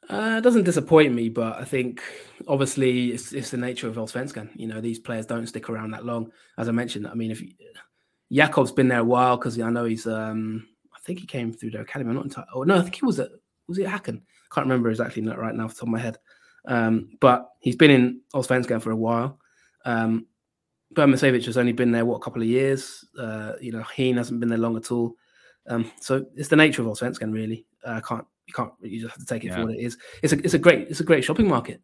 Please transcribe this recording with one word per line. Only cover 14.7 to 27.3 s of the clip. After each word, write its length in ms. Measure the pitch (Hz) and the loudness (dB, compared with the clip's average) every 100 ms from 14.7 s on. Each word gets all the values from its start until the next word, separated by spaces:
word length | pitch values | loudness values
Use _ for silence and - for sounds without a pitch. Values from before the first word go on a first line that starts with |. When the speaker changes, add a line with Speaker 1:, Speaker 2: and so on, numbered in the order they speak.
| 127 117 | 2 2
Speaker 1:
exactly 320 | 110 117 117 | 0 -4 -4
n-, 80 | 110 | -6
right 260 | 123 113 113 | -4 -6 -6
now 100 | 113 | -8
off 100 | - | -8
the 40 | |
top 80 | 117 | -4
of 60 | |
my 60 | 113 | -4
head. 180 | 117 113 _ _ _ _ - | -4 -10 _ _ _ _ -2
Um, 460 | 120 113 113 - - | 0 2 0 -2 4
but 280 | 131 123 - _ | 4 4 0 _
he's 180 | - 120 | -4 6
been 140 | 156 | 8
in 300 | 135 123 123 _ | 8 6 0 _
Allsvenskan 480 | 143 123 127 123 113 | -6 0 0 0 -4
for 100 | 113 | -2
a 60 | 113 | -2
while. 420 | 113 117 127 143 _ _ _ _ - | 0 0 -2 -8 _ _ _ _ -4
Um, 400 | 117 113 113 113 _ _ _ _ _ _ | -2 0 -2 -4 _ _ _ _ _ _
Berman 280 | - 143 127 | 2 4 6
Savic 260 | 139 123 123 | 4 2 0
has 120 | 120 | 0
only 140 | 120 | 0
been 200 | 120 123 | 2 2
there, 120 | 117 | 2
what, 140 | 117 120 | 0 -2
a 40 | |
couple 200 | - 120 | -6 -4
of 80 | 113 | 0
years? 560 | 123 135 135 135 - - - | 2 2 0 -4 -16 -20 -12
Uh, 360 | 113 110 107 - | -10 -8 -10 -10
you 100 | 127 | -10
know, 120 | 113 | -10
Heen 340 | 110 - 131 123 | -10 -2 2 2
hasn't 240 | 120 120 | 0 -2
been 80 | 120 | 0
there 80 | 113 | 0
long 180 | 113 113 | 0 -2
at 160 | 113 | -4
all. 240 | 120 117 113 _ _ _ _ - | -2 -2 -6 _ _ _ _ -6
Um, 220 | 117 113 - | -4 -4 -8
so 240 | - 135 139 - | -2 -2 -2 -10
it's 140 | 139 | 2
the 80 | 156 | 6
nature 240 | 156 139 | 6 4
of 80 | 113 | -4
Allsvenskan, 420 | 104 120 - 107 | -4 -6 -6 -6